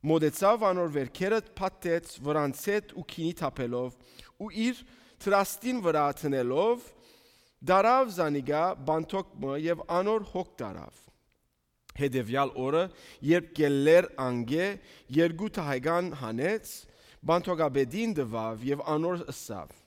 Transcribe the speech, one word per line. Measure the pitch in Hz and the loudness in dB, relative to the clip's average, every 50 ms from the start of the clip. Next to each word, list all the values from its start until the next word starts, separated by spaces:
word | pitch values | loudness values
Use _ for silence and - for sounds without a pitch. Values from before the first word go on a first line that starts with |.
| - 147 | 2 2
Մոտեցավ | 160 165 156 151 139 - 190 196 226 233 220 196 | 2 4 4 2 0 2 4 4 4 4 4 2
անոր | 180 180 175 165 147 | 2 2 -2 -2 -2
վերքերը, | 147 131 131 - - 185 196 220 226 214 - - - | -4 -4 -4 -4 -4 -2 0 0 0 -2 -4 -10 -6
փաթեց | 190 190 - - - 180 165 170 165 - - - 120 | -6 -6 -6 -4 -2 -2 -2 -2 -2 -6 -18 -8 -4
վրանց | 143 151 156 147 139 131 - - 202 | -2 0 0 0 0 -4 -4 -4 -2
հետ | 202 208 202 - - | -2 -2 -4 -6 -14
ու | - 160 - | -14 -14 -12
քինի | - - 160 165 175 - | -8 -4 -4 -4 -4 -2
թափելով | 165 139 - - 127 120 123 123 127 127 127 _ - _ - - - - _ _ | -6 -6 -4 -4 -6 -4 -2 -4 -4 -6 -8 _ -20 _ -20 -20 -20 -20 _ _
ու | 196 214 170 208 226 | -12 -10 -4 -2 -2
իր | 247 247 - - - - - - - - _ | -2 -2 -4 -12 -20 -20 -20 -20 -20 -20 _
թրաստին | - 202 202 196 196 - - - - 247 254 247 196 | 0 2 4 4 4 2 -4 -6 -4 -4 -4 0 0
վրա | 170 156 151 147 143 139 - - | 2 2 4 2 0 0 -2 -2
դնելով, | 147 139 135 123 120 127 147 190 226 240 240 - - - _ - - - _ _ _ _ _ _ _ _ _ - 135 | -2 0 0 0 0 2 2 2 2 0 0 -4 -20 -20 _ -20 -20 -20 _ _ _ _ _ _ _ _ _ 0 4
դարավ | 180 190 196 226 247 262 262 233 190 | 4 6 6 6 6 4 4 2 0
զանիգա | 175 170 151 147 143 131 127 147 151 165 185 185 - 135 139 | -2 0 0 0 -2 0 0 0 0 0 0 -2 -4 -2 0
բանթոկը | 156 160 160 - - 196 190 - - - - 135 139 147 156 165 | 0 0 0 -2 -6 -6 -6 -6 -10 -8 -6 -4 -4 -4 -2 -2
և | 170 160 - - 170 175 | -2 -2 -2 -2 0 0
անոր | 190 208 220 220 202 - | 2 2 0 0 -2 -4
հոգ | - 180 180 - _ - 123 | -6 -6 -6 -6 _ -10 -10
դարավ։ | 104 92 85 71 - _ - _ _ _ _ _ _ _ _ _ _ _ _ _ _ _ _ _ - - - | -10 -10 -12 -14 -16 _ -20 _ _ _ _ _ _ _ _ _ _ _ _ _ _ _ _ _ -20 -6 -4
Հետևյալ | 143 139 123 131 120 104 120 135 139 131 120 | -2 0 0 -2 -2 0 0 0 0 0 0
օրը, | 120 127 135 143 160 185 185 - - - - - - 135 139 | -4 -2 0 0 0 0 -2 -6 -16 -20 -20 -18 -8 2 4
երբ | 165 175 151 - - - | 4 4 4 -2 -2 0
գելլեր | 151 143 143 139 139 151 165 175 175 147 - - 135 | 2 2 4 4 6 8 8 8 8 6 -4 -4 -2
անգե, | 127 123 120 117 113 139 160 180 196 202 190 - - - - _ _ 131 151 | -2 0 -2 -2 -2 0 0 0 -2 -4 -8 -14 -20 -20 -20 _ _ 2 4
երկու | 165 170 165 165 196 214 - - | 4 4 2 -2 -6 -6 -4 -6
թահեգան | 165 147 139 127 127 156 170 175 180 180 165 143 127 | -4 -2 -4 -2 0 0 0 0 0 -2 -6 -8 -6
հանեց, | 110 113 117 135 180 214 220 - - - - - - _ _ - - - _ - - | -6 -4 -2 0 0 -2 -2 -6 -10 -16 -16 -18 -20 _ _ -20 -20 -20 _ -2 0
բանթոկաբեդին | 165 180 170 190 180 160 160 147 127 139 135 120 135 202 233 233 208 151 135 | 0 0 2 -2 -2 0 0 0 2 0 0 0 0 -2 -2 -2 0 -2 -2
տվավ | 113 110 113 110 113 110 110 117 135 | -2 -4 -4 -4 -4 -6 -6 -4 -4
և | 143 143 - 160 | -4 -4 -2 -2
անոր | 156 151 165 175 180 170 175 - | -2 0 0 0 -2 -4 -6 -10
ըսավ. | 139 - - - 107 95 80 71 - - _ | -12 -12 -10 -10 -10 -10 -10 -14 -16 -20 _